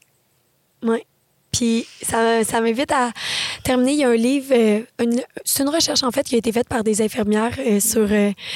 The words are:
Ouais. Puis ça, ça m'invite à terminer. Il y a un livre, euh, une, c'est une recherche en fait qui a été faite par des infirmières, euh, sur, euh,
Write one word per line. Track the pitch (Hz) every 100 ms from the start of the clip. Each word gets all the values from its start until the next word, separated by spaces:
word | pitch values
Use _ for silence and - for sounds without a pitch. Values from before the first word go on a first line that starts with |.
| _ _ _ _ _ _ _ _
Ouais. | 226 226 - _ _ _ _
Puis | - 233 226 - -
ça, | - 233 226 226
ça | 220 233
m'invite | 226 226 294
à | 285 240 - - - - -
terminer. | - 254 254
Il | 294
y |
a | 254
un | 226
livre, | 240 277 269 247
euh, | 220 208 226 -
une, | 233 240 - -
c'est | - -
une | 277
recherche | 320 - 294
en | 254
fait | 277
qui | 285
a | 233
été | 226
faite | 226 247
par | 254
des | 214 208
infirmières, | 220 - 208 214 226 262
euh, | 269 202
sur, | - 226 202
euh, | 208 202 196 -